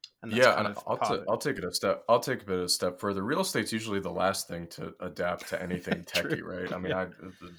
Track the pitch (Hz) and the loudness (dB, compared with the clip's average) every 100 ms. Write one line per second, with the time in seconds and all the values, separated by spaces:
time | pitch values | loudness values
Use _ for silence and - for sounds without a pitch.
0 | - _ 113 113 123 82 104 101 - 120 | -20 _ -2 6 8 8 2 -2 -2 0
1 | 110 104 90 113 147 104 90 - 101 - | 2 2 0 0 0 -2 -4 0 2 2
2 | - 120 135 120 101 92 87 - 92 - | 4 4 4 -4 -2 0 0 2 0 0
3 | 101 95 104 165 190 131 101 110 110 101 | -2 0 0 0 0 0 0 -2 -2 -2
4 | 92 87 92 98 - 85 85 - 82 - | -2 0 2 0 -4 -8 -8 -10 -10 -8
5 | 90 85 87 87 - 87 87 87 - - | -8 -4 -2 -2 -4 -6 -2 -4 -2 -4
6 | 85 87 110 156 85 90 90 90 92 92 | -2 -2 0 -2 -4 -6 -4 -4 -2 -2
7 | 92 - 92 92 90 | -4 -8 -18 -16 -18